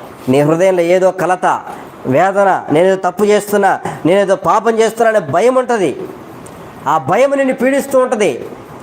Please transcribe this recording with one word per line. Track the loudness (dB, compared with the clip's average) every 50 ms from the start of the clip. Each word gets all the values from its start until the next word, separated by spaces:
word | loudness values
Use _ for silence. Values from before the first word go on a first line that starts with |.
| -18 -18 -20 -8 -2 0
నీ | 2 2
హృదయంలో | 4 2 2 2 2 2 2 2
ఏదో | 2 2 2 4 4 2
కలత, | 2 0 0 0 0 0 0 0 0 -2 -4 -10 -16 -16 -16 -18 -18 -10 -4
వేదన, | 0 2 2 2 2 2 2 2 2 2 0 0 0
"నేనేదో | 2 2 4 2 2 0 -2 -4
తప్పు | -2 0 2
చేస్తున్నా, | 2 2 0 0 0 0 2 2 2 0 0 -4 -8 -10 -2 0
నేనేదో | 2 2 2 2 2 0
పాపం | 0 2 0 0 2 2 0 2 2
చేస్తున్నా" | 0 0 0 0 0 2 2 0
అనే | -2 0
భయం | 0 2 2 2 2
ఉంటుంది. | 2 0 0 0 0 0 -2 -2 -6 -10 -12 -14 -16 -18 -18 -18 -18 -18 -18 -18 -20 -20 -20 -20 -8 -2
ఆ | 0 0 0
భయం | 0 0 2 2 2 2 2
నిన్ను | 0 0 0 0
పీడిస్తూ | 0 0 0 0 0 -2 0 2 2
ఉంటుంది, | 2 2 0 0 0 0 0 -4 -8 -12 -14 -16 -18 -18 -20 -14